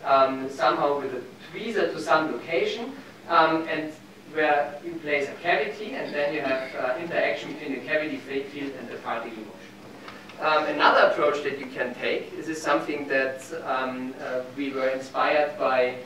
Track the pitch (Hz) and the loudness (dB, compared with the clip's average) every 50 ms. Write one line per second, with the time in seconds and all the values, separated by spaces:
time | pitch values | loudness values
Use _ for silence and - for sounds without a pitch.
0 | - 135 139 135 135 131 135 131 131 131 - - 135 127 - 160 151 147 143 143 | 4 6 6 8 8 6 4 -2 -4 -6 -2 2 2 2 4 4 2 2 2 0
1 | 131 120 123 120 - - - - - - 160 196 220 240 214 196 170 - - - | -2 -4 -4 -6 -8 -10 -16 -18 -18 -12 -10 -8 -6 -2 0 0 0 0 0 -4
2 | - 165 165 156 151 - 123 117 - 160 165 185 214 - - 233 240 269 - - | 2 4 4 4 4 0 -4 -6 -4 -2 0 0 0 0 -2 -4 -6 -8 -10 -12
3 | - - - - - - 170 170 160 160 160 160 160 - 156 156 151 - - - | -16 -18 -20 -18 -4 2 4 6 6 6 4 2 0 -2 -4 -4 -4 -6 -10 -14
4 | - - - - - 143 147 156 156 151 147 147 147 147 - - 170 170 165 160 | -20 -20 -20 -20 -18 -6 -2 0 4 4 4 4 2 0 -4 -10 -10 -10 -10 -8
5 | 151 147 147 143 139 - - - - 175 - - - - - - 214 - 262 - | -2 -2 0 0 0 -2 -6 -4 0 0 2 2 0 -2 -4 -8 -8 -8 -6 -6
6 | 147 147 147 147 143 147 156 151 - 135 131 - - - - 143 - - - 170 | -6 -4 -2 -2 0 0 0 -2 0 0 0 -2 -2 -6 -4 -4 -2 -2 -2 -2
7 | 170 165 156 - - - - - - 143 139 - 147 135 131 120 135 143 156 156 | -4 -2 0 0 2 2 0 -2 -6 -8 -8 -8 -6 -6 -6 -6 -4 0 0 0
8 | 151 151 135 123 - 131 135 139 139 135 143 143 139 139 131 127 120 117 - - | 0 0 -4 -6 -8 -4 -4 -4 -4 -4 -8 -8 -8 -8 -8 -10 -10 -10 -12 -8
9 | - - 123 117 113 113 110 110 110 104 - - - - - - - - - - | -6 -6 -6 -4 -6 -8 -10 -10 -12 -12 -14 -16 -18 -18 -18 -18 -18 -18 -18 -16
10 | - - - - - - - - - 156 156 - - - - - - - - - | -16 -16 -16 -16 -16 -16 -10 0 2 4 4 4 4 2 2 4 6 6 8 8
11 | 151 - - 170 151 147 143 147 143 139 135 135 131 123 - 143 123 120 123 - | 8 8 6 6 4 4 2 2 -2 -2 -4 -4 -8 -8 -4 -4 -4 -4 -4 -2
12 | - 117 - - - - - - 147 160 160 156 - 147 143 160 - - 147 143 | 0 0 0 0 -2 -6 -10 -8 -6 -6 -6 -4 0 2 2 2 2 -2 -4 -4
13 | 143 131 135 135 131 131 127 - - - - - - 139 135 131 131 127 127 127 | -2 0 2 2 2 0 -2 -6 -10 -10 -10 -8 -4 -2 -2 0 0 -2 -4 -4
14 | 127 131 131 113 113 117 127 127 127 127 127 139 139 135 131 131 131 131 131 131 | -6 -8 -8 -8 -6 -4 -4 -4 -4 -6 -6 -4 -4 -2 -2 0 0 0 0 0
15 | - - - 135 139 147 147 151 147 143 - - 135 131 131 131 127 123 123 - | -6 -4 0 2 2 4 4 4 4 2 0 0 0 2 4 4 4 2 0 -4
16 | - | -12